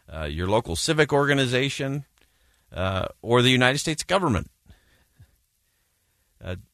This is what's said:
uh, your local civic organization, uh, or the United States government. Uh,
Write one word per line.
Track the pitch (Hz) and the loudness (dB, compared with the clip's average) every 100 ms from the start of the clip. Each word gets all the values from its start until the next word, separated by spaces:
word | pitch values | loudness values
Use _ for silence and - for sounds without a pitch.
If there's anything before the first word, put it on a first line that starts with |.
| - | -16
uh, | 80 76 | -8 -6
your | 76 92 | -4 0
local | 107 98 82 | 0 0 -2
civic | - 156 151 | 0 2 2
organization, | 143 143 139 131 123 135 - 139 139 139 _ _ _ _ _ _ | 2 2 2 0 0 -2 -4 -6 -6 -10 _ _ _ _ _ _
uh, | - 95 95 87 - | -6 -2 -2 -4 -8
or | 107 120 | 2 4
the | 123 | 4
United | 127 127 143 | 4 4 2
States | - 156 | -4 -6
government. | - 185 170 101 - _ _ - _ _ _ _ - _ _ _ _ _ _ _ _ _ _ _ | -2 0 0 -2 -4 _ _ -20 _ _ _ _ -20 _ _ _ _ _ _ _ _ _ _ _
Uh, | 92 92 - | -12 -10 -12